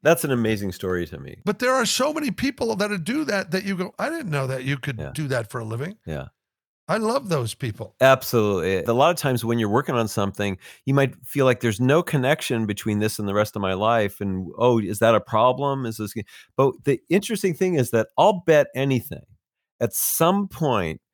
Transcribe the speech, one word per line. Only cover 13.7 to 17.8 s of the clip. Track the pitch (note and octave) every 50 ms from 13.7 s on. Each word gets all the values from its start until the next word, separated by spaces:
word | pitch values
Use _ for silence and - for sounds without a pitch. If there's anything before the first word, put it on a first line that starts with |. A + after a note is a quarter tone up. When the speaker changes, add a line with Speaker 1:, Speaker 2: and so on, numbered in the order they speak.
| F#2+
Speaker 1:
life. | F#2 G#2 A2 A#2 A#2 G#2+ G2+ - -
And, | G#2 G2 F#2+ F#2 F#2+ E2+ - -
"Oh, | A#2 B2 B2 A#2
is | G#2+ F2 G#2+ G#2+
that | A2+ A2+ A#2
a | G#2+
problem? | - - - G#2+ A2+ B2+ B2+ C3 C#3 C#3 C#3 C3+ C3
Is | A#2 A2 A2
this | G#2+ G2+ -
g-," | A#2 G2+ _ - - - _ _ -
but | C3+ C#3 B2+ - -
the | - C#3 - _ _
interesting | D#3+ G3+ G#3 - A#3 F#3+ - F#3+ E3
thing | - F#3+ F#3 F3+
is | D3+